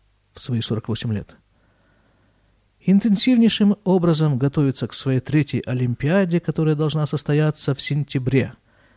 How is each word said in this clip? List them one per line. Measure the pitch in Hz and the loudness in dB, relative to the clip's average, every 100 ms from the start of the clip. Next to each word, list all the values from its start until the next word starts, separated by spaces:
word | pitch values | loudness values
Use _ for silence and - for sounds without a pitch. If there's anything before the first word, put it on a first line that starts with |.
| _ _ _ | _ _ _
в | - | -12
свои | - 117 | -6 -4
сорок | - 110 - | -4 -4 -4
восемь | 107 120 | -6 -4
лет? | 104 - - _ _ _ _ _ _ _ _ _ _ _ _ _ _ | -6 -8 -18 _ _ _ _ _ _ _ _ _ _ _ _ _ _
Интенсивнейшим | - 196 240 190 - 247 226 - 202 208 | 0 2 4 2 2 4 4 4 2 2
образом | - 185 170 156 156 131 | 0 2 2 2 2 0
готовится | 139 156 139 123 117 | 0 0 0 -2 -6
к | |
своей | - 135 131 | -4 -2 -2
третьей | - 156 143 123 | 0 0 0 -4
Олимпиаде, | - 123 123 120 139 190 180 170 | -4 -2 -2 -2 0 0 0 -2
которая | - 156 156 | -2 -2 0
должна | 151 156 151 151 | 0 -2 -2 -2
состояться | 151 - 147 156 151 - | -4 0 0 0 0 -4
в | 131 | -4
сентябре – | - 143 139 139 123 135 104 - _ _ _ | -2 -4 -2 -4 0 0 0 -6 _ _ _